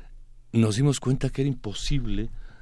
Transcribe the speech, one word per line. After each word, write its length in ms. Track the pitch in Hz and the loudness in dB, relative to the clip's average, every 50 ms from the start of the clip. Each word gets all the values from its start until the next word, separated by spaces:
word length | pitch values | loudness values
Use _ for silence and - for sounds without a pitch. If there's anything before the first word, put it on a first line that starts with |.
| - - - - - - - - - - | -16 -16 -16 -18 -18 -18 -20 -20 -10 0
nos 240 | - 113 113 107 101 | 4 4 4 4 4
dimos 240 | 117 143 147 131 - | 4 4 4 2 2
cuenta 300 | - 123 135 - - 131 | 0 0 0 0 0 -2
que 120 | - - | 0 0
era 60 | 135 143 | 0 0
imposible 800 | 135 - - 104 98 - - - 147 135 117 104 101 101 113 110 - - - - - - | -2 -4 -6 -8 -6 -4 0 2 2 2 2 2 0 0 0 -2 -6 -8 -10 -12 -12 -14